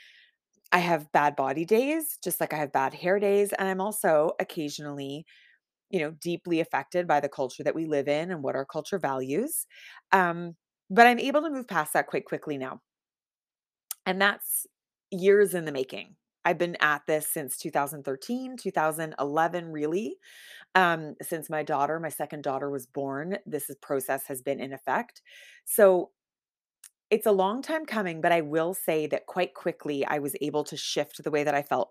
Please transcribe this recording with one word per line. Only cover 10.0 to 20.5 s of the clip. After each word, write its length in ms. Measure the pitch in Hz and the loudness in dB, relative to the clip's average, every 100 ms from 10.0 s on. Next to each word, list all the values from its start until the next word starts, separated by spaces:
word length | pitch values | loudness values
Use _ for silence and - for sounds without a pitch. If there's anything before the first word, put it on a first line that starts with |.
| _ | _
Um, 420 | 190 175 170 175 170 _ _ - | 2 2 -2 -8 -12 _ _ 2
but 140 | 190 240 | 8 8
I'm 140 | 240 | 8
able 200 | 269 285 | 2 2
to 80 | 320 | 0
move 180 | 269 240 | -4 -2
past 240 | 175 151 | -2 0
that 160 | 160 - | 0 0
quite 160 | 147 | -4
quickly 340 | - 156 - 139 | -4 -6 -6 -6
now. 220 | 131 135 _ _ _ _ _ _ _ _ _ _ _ - - | -8 -12 _ _ _ _ _ _ _ _ _ _ _ -8 -4
And 140 | 185 | 2
that's 460 | 202 - - - - _ _ _ _ | 2 2 -4 -6 -6 _ _ _ _
years 420 | 180 190 202 196 | 2 6 6 6
in 100 | 170 | 2
the 60 | 156 | -4
making. 460 | 139 131 101 87 _ _ _ | -4 -6 -8 -14 _ _ _
I've 140 | 170 165 | -2 0
been 180 | 175 170 | 0 2
at 220 | 151 147 - | 2 2 0
this 220 | 156 151 | 0 0
since 280 | 165 131 - | -4 -4 -6
two 140 | 143 | -4
thousand 320 | 147 143 151 | -2 -2 -4
thirteen, 520 | 139 135 - 247 262 254 | -6 -6 -6 -6 -6 -8
two 160 | 190 | -4
thousand 420 | 175 156 156 160 - | 0 0 0 -6 -4
eleven, 500 | 143 151 165 175 165 | -2 2 2 0 -6
really. 460 | 156 151 175 233 381 - - - | -4 -2 -2 -4 -8 -16 -20 -20